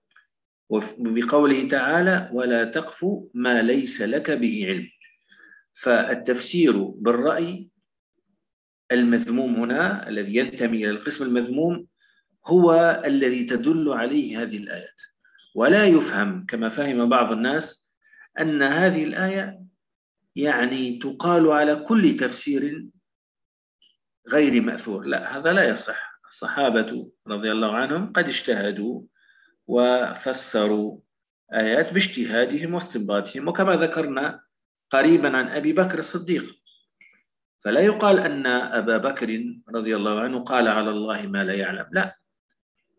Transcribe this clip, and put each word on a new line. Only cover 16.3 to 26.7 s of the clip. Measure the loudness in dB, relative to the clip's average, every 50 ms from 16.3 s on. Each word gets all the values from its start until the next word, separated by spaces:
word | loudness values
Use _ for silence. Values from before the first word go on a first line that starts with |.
| -4 -6 -8
كما | -6 -4 -4 -4 -2
فهم | -2 -2 -2 -2 0 2 2 4
بعض | 4 4 4 2
الناس | 0 0 0 0 -2 -2 -4 -6 -12 -18 _ _ _ _ _ _ _ -20 -20 _ -6 -4
أن | -2 0 0 2
هذه | 2 2 2 2 2 2 2 0 -2
الآية | -4 -4 -4 -2 -2 -2 -4 -6 -8 -12 -16 -20 -20 _ _ _ _ _ _ _ _ _ _ _ _ -6
يعني | -2 0 0 0 0 0 0 -2 -2 -4 -4 -6 -6
تقال | -8 -10 -6 -4 0 2 4 6 6 6
على | 6 4 4 2 2
كل | 0 0 2 4 4 4 4 4
تفسير | 2 -2 -4 -4 -6 -6 -4 -4 -2 -4 -4 -6 -10 -14 -18 -20 _ _ _ _ _ _ _ _ _ _ _ _ _ _ _ _ _ _ _ _ _ _ _ _ _ _ 0
غير | 2 4 4 4 4 2
مأثور، | 2 0 -2 -6 -6 -8 -8 -6 -4
لا، | -4 -4 -4 -6 -8 -8 -2
هذا | 0 2
لا | 2 2 2 2
يصح. | 0 -2 -6 -8 -10 -10 -12 -14 -16 _ _ _
الصحابة | -16 -10 -10 -6 -2 0 2 2